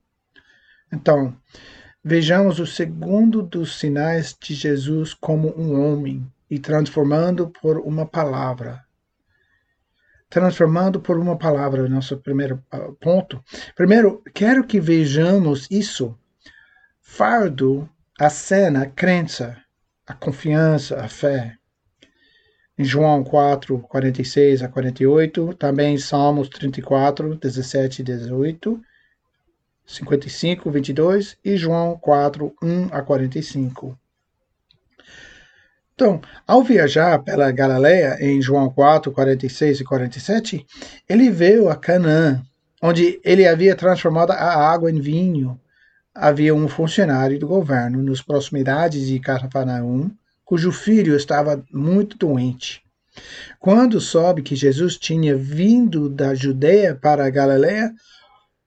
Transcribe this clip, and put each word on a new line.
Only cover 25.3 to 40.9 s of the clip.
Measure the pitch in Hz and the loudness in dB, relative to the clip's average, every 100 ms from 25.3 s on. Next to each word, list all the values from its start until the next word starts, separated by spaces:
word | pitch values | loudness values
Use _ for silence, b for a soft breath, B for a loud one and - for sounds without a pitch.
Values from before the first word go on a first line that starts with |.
| 165 165 | -2 -6
também | - 143 139 147 143 | -4 -4 0 0 0
Salmos | 139 143 143 147 135 | -2 0 2 0 -4
trinta | - 139 135 | -6 -8 -8
e | |
quatro, | - 135 139 143 156 156 | -2 0 0 0 -6 -6
dezessete | 135 123 127 139 131 131 | -6 -6 -6 -2 -4 -4
e | |
dezoito, | 127 120 117 127 147 160 220 226 b b b b _ _ _ _ _ _ | -8 -8 -6 -4 -4 -4 -6 -8 b b b b _ _ _ _ _ _
cinquenta | _ - 120 139 139 | _ -16 -4 -4 -4
e | |
cinco, | - 165 175 160 | -6 -4 -4 -4
vinte | 143 135 | -4 -4
e | |
dois | 139 165 202 202 - | -2 0 0 -2 -10
e | 196 196 | -4 -2
João | 165 170 170 170 | -2 -2 -2 -4
quatro, | - 143 143 143 147 - | 0 2 2 -2 -10 -6
um | 165 175 180 | -4 -4 -4
a | 143 | -6
quarenta | 135 139 131 - | -2 -2 -2 -6
e | |
cinco. | 151 143 131 127 131 131 _ _ _ _ _ _ _ _ _ _ b b b b b b b b _ | -8 -6 -6 -8 -16 -18 _ _ _ _ _ _ _ _ _ _ b b b b b b b b _
Então, | - 240 160 B B - | 0 0 0 B B 2
ao | 240 | 4
viajar | 240 220 147 156 170 151 | 6 4 4 2 2 2
pela | 131 - 139 | 0 0 0
Galileia, | 127 135 131 143 139 143 - | 2 0 4 4 4 2 0
em | 139 139 | 0 0
João | 131 139 135 | 2 2 0
quatro, | 131 139 156 143 | 4 4 4 2
quarenta | 135 135 131 | -2 0 0
e | 131 | -2
seis | - 151 135 | -2 0 0
e | |
quarenta | 131 135 123 123 | -2 -4 -4 -8
e | |
sete, | - 220 220 180 - B B | -4 -2 -2 -10 -12 B B